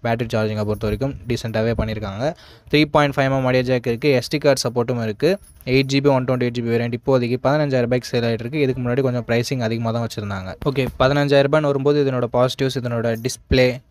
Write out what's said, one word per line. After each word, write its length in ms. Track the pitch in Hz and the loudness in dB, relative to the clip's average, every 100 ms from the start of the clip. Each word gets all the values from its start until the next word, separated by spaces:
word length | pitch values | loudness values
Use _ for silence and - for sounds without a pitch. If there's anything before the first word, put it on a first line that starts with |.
பேட்டரி 240 | 117 117 117 | -2 -2 -2
சார்ஜிங்கை 300 | 113 110 107 104 | -2 -2 -2 -4
பொறுத்த 180 | 104 107 | -2 -2
வரைக்கும் 260 | 107 135 135 - | -2 -4 -6 -6
டீசெண்டாகவே 420 | 117 117 110 113 110 | -4 -2 -2 0 0
பண்ணியிருக்காங்க. 460 | 110 110 104 98 139 170 - - - | -2 -4 -8 -4 -6 -6 -18 -20 -2
த்ரீ 80 | 147 151 | 2 4
பாயிண்ட் 220 | 151 147 139 | 4 2 2
ஃபைவ் 180 | 135 135 | 0 2
எம் 100 | 127 | 2
ஆடியோ 140 | 127 127 | 2 2
ஜாக் 180 | 127 120 | 0 0
இருக்கு, 180 | 117 147 143 | -2 2 2
எஸ் 100 | 147 | 0
டி 40 | 151 | 0
கார்டு 180 | 147 135 - | 2 2 0
சப்போர்ட்டும் 360 | 120 117 120 113 | -2 -2 -2 -4
இருக்கு. 220 | 104 151 196 - - - | 0 0 0 -6 -16 0
எயிட் 180 | 131 135 | 2 2
ஜி 60 | 139 | 2
பி, 60 | 139 131 | 2 2
ஒன் 100 | 127 | 0
டுவெண்ட்டி 200 | 127 123 | 0 0
எயிட் 100 | 120 | -2
ஜி 60 | 117 | -2
பி 40 | 120 | 0
வேரியண்ட் 200 | 120 120 | 0 -4
இப்போதைக்கு 380 | - 131 120 123 127 | 0 0 2 -2 0
பதினஞ்சாயிரம் 420 | 151 147 131 120 | 0 0 0 0
ரூபாய்க்கு 200 | 127 - | -2 -2
சேல் 160 | 123 117 | -2 0
ஆயிட்டு 160 | 113 117 | -2 -4
இருக்கு. 160 | 151 135 | -2 0
இதுக்கு 160 | 127 | 0
முன்னாடி 200 | 120 123 131 | -2 0 0
கொஞ்சம் 180 | 123 113 | -2 0
பிரைசிங் 340 | 117 120 135 113 | -2 0 -2 -2
அதிகமா 240 | 117 113 117 | -2 -2 -4
தான் 80 | 113 | -4
வச்சிருந்தாங்க. 460 | - 104 98 92 - 147 | -8 -8 -8 -8 -6 -4
ஓகே, 160 | 135 123 - | -2 -4 2
பதினஞ்சாயிரம் 480 | 131 143 143 139 139 | 2 2 4 4 4
ரூபான்னு 220 | 156 151 | 2 2
வரும்போது 280 | 139 135 147 135 | 2 2 2 2
இதனோட 220 | 127 120 123 | 0 0 2
பாசிட்டிவ்ஸ், 420 | 127 - 135 131 | 0 0 -2 -2
இதனோட 300 | 120 117 113 113 120 | -4 -2 -2 -2 -4
டிஸ்ப்ளே 420 | - _ 131 127 127 _ | -8 _ 4 4 2 _